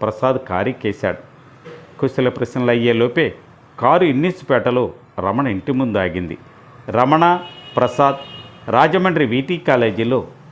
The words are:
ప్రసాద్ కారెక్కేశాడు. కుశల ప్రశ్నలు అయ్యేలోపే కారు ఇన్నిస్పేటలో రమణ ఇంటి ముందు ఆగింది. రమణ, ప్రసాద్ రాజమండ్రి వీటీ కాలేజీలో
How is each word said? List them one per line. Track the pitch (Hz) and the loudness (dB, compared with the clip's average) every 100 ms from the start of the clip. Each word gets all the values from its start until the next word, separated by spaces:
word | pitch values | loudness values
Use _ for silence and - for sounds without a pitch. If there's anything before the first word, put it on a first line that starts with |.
ప్రసాద్ | 107 - 131 127 | -6 -2 -2 -2
కారెక్కేశాడు. | - 92 107 127 107 98 98 80 - - - - - - - - | -2 -4 -4 -4 -6 -2 -4 -4 -12 -20 -20 -20 -20 -20 -18 -6
కుశల | 135 - 127 | -4 0 -2
ప్రశ్నలు | - 120 131 123 | -2 -6 -2 0
అయ్యేలోపే | 120 120 113 120 165 127 - - - - - | 2 2 2 2 0 -2 -4 -20 -20 -20 0
కారు | 123 165 | 4 4
ఇన్నిస్పేటలో | 180 131 175 175 - 123 123 123 104 - - - | 4 2 0 -2 0 0 2 0 -2 -6 -16 -6
రమణ | 92 113 135 | -2 -2 -2
ఇంటి | 95 113 | -4 -4
ముందు | 131 127 101 | -2 0 0
ఆగింది. | 92 87 85 - - - - - - | -2 -2 -6 -10 -16 -20 -20 -18 -4
రమణ, | 107 131 156 170 175 175 - - - | 0 2 4 4 2 -4 -18 -6 -2
ప్రసాద్ | 123 - 139 139 - - - - - | 0 2 2 0 -10 -20 -20 -16 0
రాజమండ్రి | 117 151 185 185 160 131 | 2 4 2 0 2 0
వీటీ | 123 135 170 | 0 -2 -4
కాలేజీలో | - 127 113 98 113 127 82 - - | 0 2 2 0 0 -2 -4 -14 -14